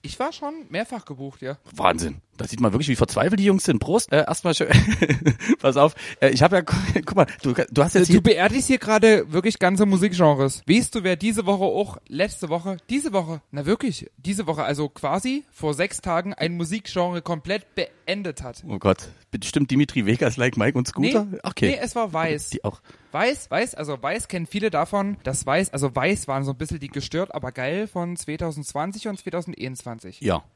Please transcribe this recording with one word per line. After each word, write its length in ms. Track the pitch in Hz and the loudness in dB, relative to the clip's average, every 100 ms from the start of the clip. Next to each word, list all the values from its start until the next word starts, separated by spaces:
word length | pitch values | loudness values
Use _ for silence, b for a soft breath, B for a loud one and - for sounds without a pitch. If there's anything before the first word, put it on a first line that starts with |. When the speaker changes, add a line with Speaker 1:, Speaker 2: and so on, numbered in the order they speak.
Speaker 1:
Ich 180 | 143 - | -14 -6
war 120 | 269 | -6
schon 200 | - 285 320 247 | -4 -10 -10 -10
mehrfach 360 | 180 226 233 - | -8 -6 -10 -12
gebucht, 360 | 135 139 - | -14 -14 -12
ja. 160 | 127 143 - | -12 -12 -16
Speaker 2:
Wahnsinn. 440 | - 92 80 82 67 _ - | -2 0 0 -4 -8 _ -14
Da 80 | - | -10
sieht 120 | 113 | 0
man 120 | 120 | 0
wirklich, 160 | 104 147 | 2 -2
wie 80 | 123 | 0
verzweifelt 440 | - - 147 202 | 0 2 2 2
die 60 | 196 | 4
Jungs 180 | 190 | 2
sind. 160 | - 120 | 2 0
Prost. 320 | - 208 - | 0 -2 2
Äh, 60 | 147 151 | 0 0
erstmal 260 | 165 175 | -2 -2
schön. 160 | 156 - | -2 4
<laughs> 920 | 120 - 220 165 131 156 110 - - | 4 4 0 0 2 2 0 0 2
Pass 160 | 139 135 | 2 4
auf. 200 | 151 - B B | 4 2 B B
Äh, 100 | 135 | 2
ich 140 | 127 | 6
hab 80 | 160 | 4
ja, 100 | 185 | 4
<laughs> 440 | 160 - - - - | 0 -2 0 -2 0
guck 100 | 196 | 2
mal, 100 | 147 - | 2 2
du, 120 | 139 | -2
du 300 | 123 - - | -2 0 2
hast 120 | 156 190 | 4 4
jetzt 120 | 175 | 6
Speaker 1:
Du 20 | |
Speaker 2:
hier 100 | 175 | 8
Speaker 1:
beerdigst 460 | 202 170 196 254 - | 8 6 4 2 2
hier 100 | 262 | 0
gerade 540 | 208 220 226 208 - | 4 6 8 6 4
wirklich 240 | 156 196 - | 0 0 2
ganze 300 | 185 190 202 | 2 4 4
Musikgenres. 760 | 190 196 180 160 143 139 - - | 4 2 6 6 6 2 0 2
Weißt 260 | 208 240 | 2 2
du, 80 | 233 | -2
wer 120 | 185 175 | -2 0
diese 320 | 208 214 185 | 0 0 0
Woche 160 | 196 | 0
auch, 340 | 190 113 202 - _ | 0 -2 -4 -8 _
letzte 420 | 143 208 - 165 | -4 -4 -4 -4
Woche, 280 | 170 180 180 _ | -4 -4 -10 _
diese 200 | 262 285 | -4 -2
Woche, 300 | 196 160 160 _ | -2 -4 -10 _
na 160 | 143 143 | -6 -2
wirklich, 420 | 220 254 147 - _ | 0 -2 -6 -12 _
diese 280 | 139 202 165 | -6 -4 -4
Woche, 180 | 151 | -2
also 240 | 139 143 147 | -2 -2 -4
quasi 580 | - 143 180 247 277 - | -4 -4 -2 -2 -6 -8
vor 220 | - 156 | -6 -4
sechs 260 | 147 196 - | -2 -4 -4
Tagen 360 | 190 170 180 - | -2 -2 -4 -4
ein 200 | 160 170 | -4 -4
Musikgenre 680 | 165 214 - 190 175 175 | -4 -6 -6 -4 -2 -4
komplett 420 | 165 165 165 208 _ | -6 -8 -4 -6 _
beendet 680 | - 170 _ - 196 185 139 | -8 -8 _ -8 -6 -6 -8
hat? 200 | 131 - 165 | -12 -14 -10
Speaker 2:
Oh 100 | 101 | 0
Gott. 300 | 101 95 - - _ | 2 2 -2 -20 _
Bestimmt 400 | - 101 151 143 | -10 -2 0 2
Dimitri 340 | 135 147 135 101 | 2 2 2 2
Vegas, 320 | 120 131 123 | 2 2 2
Like 200 | 123 - | 0 2
Mike 200 | 107 131 | 0 0
und 100 | 127 | -2
Scooter? 380 | - 240 226 208 | 0 2 2 -2
Speaker 1:
Nee, 140 | 185 | -8
Speaker 2:
Okay. 280 | - - - | -10 -2 0
Speaker 1:
nee, 100 | 277 | 0
es 140 | 240 240 | -4 -4
war 180 | 214 | -4
Weiß. 380 | 160 165 151 - | -2 -2 -4 -6
Speaker 2:
Die 120 | - | -6
auch. 180 | 104 - b b b | -6 -8 b b b
Speaker 1:
Weiß, 360 | 147 233 285 - | -2 0 -2 -4
Weiß, 240 | 165 240 | -2 -2
also 260 | - 151 135 | -6 -8 -6
Weiß 280 | 135 214 - | -4 -6 -6
kennen 180 | 180 165 | -8 -6
viele 240 | 208 214 | -4 -2
davon. 480 | 151 165 202 196 202 | -2 -2 -2 -2 -6
Das 200 | - 131 - | -6 -6 0
Weiß, 260 | 151 196 | 0 0
also 220 | 139 139 127 | -2 -2 0
Weiß 320 | 139 208 - | -2 -2 -2
waren 160 | 135 | -4
so 80 | 139 | -4
ein 60 | 127 | -6
bisschen 220 | 151 165 | -8 -8
die 100 | 139 | -8
gestört, 440 | 147 - 160 196 | -10 -6 -6 -6
aber 180 | 151 131 | -6 -10
geil 360 | 127 131 180 214 | -6 -4 -4 -6
von 280 | 180 175 175 | -6 -6 -8
zweitausendzwanzig 920 | - 156 170 147 143 143 170 208 220 | -8 -6 -6 -6 -8 -6 -6 -6 -10
und 100 | 190 | -8
zweitausendeinundzwanzig. 1000 | - 175 175 - 127 127 123 113 92 - | -8 -8 -8 -10 -10 -10 -12 -14 -14 -6
Speaker 2:
Ja. 220 | 113 85 - | -2 -2 -6